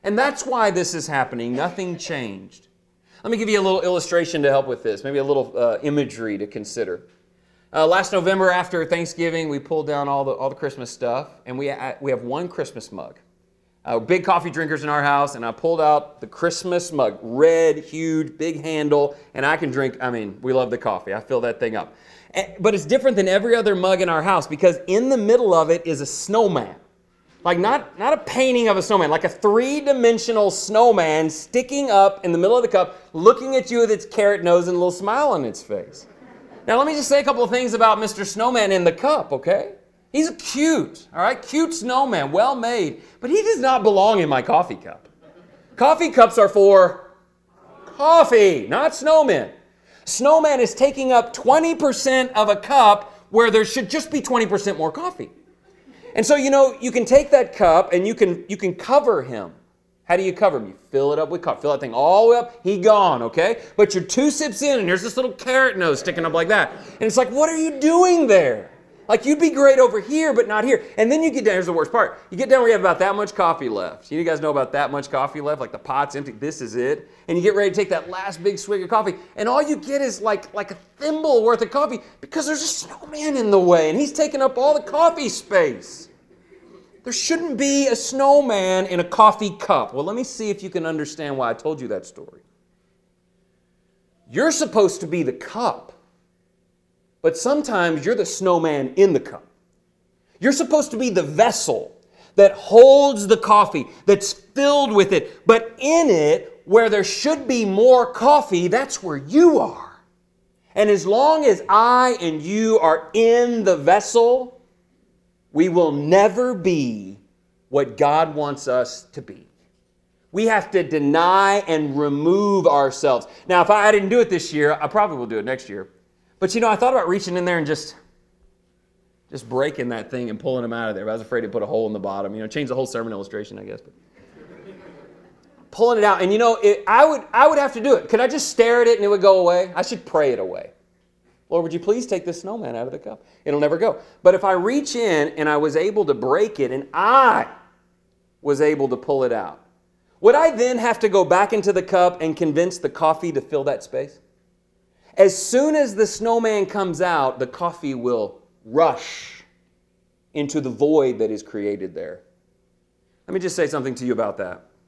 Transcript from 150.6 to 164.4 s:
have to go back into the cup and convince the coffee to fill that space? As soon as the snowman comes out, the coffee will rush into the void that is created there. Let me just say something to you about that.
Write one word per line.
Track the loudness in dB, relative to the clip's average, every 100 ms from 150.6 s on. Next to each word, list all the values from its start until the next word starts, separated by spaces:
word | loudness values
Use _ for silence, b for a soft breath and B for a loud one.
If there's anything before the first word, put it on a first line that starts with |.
| -2 -2
have | -2 0
to | 0
go | 2
back | 4 4 4
into | 0 0
the | -2
cup | 0 2 2 0
and | -6 -2
convince | -2 0 -2 -2
the | -8
coffee | -2 -2 0 -4
to | -6
fill | -6 -4
that | -4 -6
space? | -8 -10 -10 _ _ _ _ _ _ _ _ b b 4
As | 4 4
soon | -2 0 2
as | 2 0
the | 0 -2
snowman | -2 -2 0 0 -2 -2
comes | -4 -4 -2
out, | -2 0 -2 -4
the | -10
coffee | -6 -8 -6 -8
will | -6 -4 -4 -6 -10 _ _
rush | -6 2 2 0 -10 -16 -18 -20 _ _ _ _ _ _ _ _ _
into | -8 -6 -6
the | -6
void | -2 2 2 2 -2
that | -4
is | -4
created | -10 -8 -6 -6 -10
there. | -12 -14 -16 _ _ _ _ _ _ _ _ _ _ -8
Let |
me | -6
just | -6 -4
say | -4
something | -2 -6 -8
to | -4
you |
about | -4 -4
that. | -6